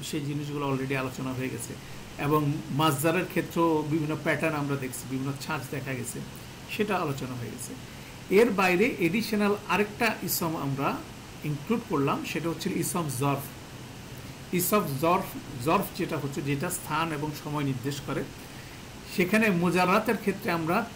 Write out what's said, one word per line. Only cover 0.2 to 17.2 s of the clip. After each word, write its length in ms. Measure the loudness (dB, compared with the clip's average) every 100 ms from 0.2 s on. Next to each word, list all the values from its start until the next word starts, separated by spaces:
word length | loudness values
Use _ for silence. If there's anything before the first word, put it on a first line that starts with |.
জিনিসগুলো 520 | -2 -2 -2 -2 0
already 240 | 0 0 0
আলোচনা 360 | -2 -4 -4
হয়ে 160 | -2 -4
গেছে। 260 | -4 -8 -10 -12 -12 -12 -4
এবং 340 | 2 4 4 0 0
মাজদারের 540 | 4 4 4 4 2
ক্ষেত্রেও 600 | 2 -2 0 4 4 4 2
বিভিন্ন 260 | 0 0 0
pattern 320 | 0 2 2 0
আমরা 200 | 0 0
দেখছি, 320 | -2 -6 -4
বিভিন্ন 220 | -4 -2 -4
ছাঁচ 220 | -4 -4 -4
দেখা 240 | -6 -4
গেছে, 260 | -4 -4 -6 -8 -10 -14 -14 -6 -2
সেটা 200 | 2 2
আলোচনা 380 | 0 -2 -4
হয়ে 160 | -6 -6
গেছে। 240 | -8 -10 -12 -12 -14 -14 -10 4
এর 160 | 6 6
বাইরে 440 | 6 4 6 4 4
additional 580 | 2 2 0 2 2 2 0
আরেকটা 460 | 0 0 2 0 0
ইসম 340 | -2 0 0 0
আমরা 400 | -2 0 0 0 -6 -14 -14 -8
include 360 | -4 -4 0 -2 2
করলাম, 360 | 2 2 2
সেটা 240 | -2 -2 -2
হচ্ছে 220 | -2 -2 0
ইসম 280 | 0 0 -2 0
জরফ। 240 | 2 0 -2 -12 -14 -14 -14 -14 -14 -12 -12 -12 -2
ইসম 280 | 0 4 4 2 2
জরফ, 240 | 4 4 0 -8 -8 -4
জরফ 340 | 2 2 2 -4
যেটা 200 | -2 -2
হচ্ছে, 240 | -2 -2
যেটা 280 | 0 0 0
স্থান 420 | -4 -2 0 0
এবং 180 | 0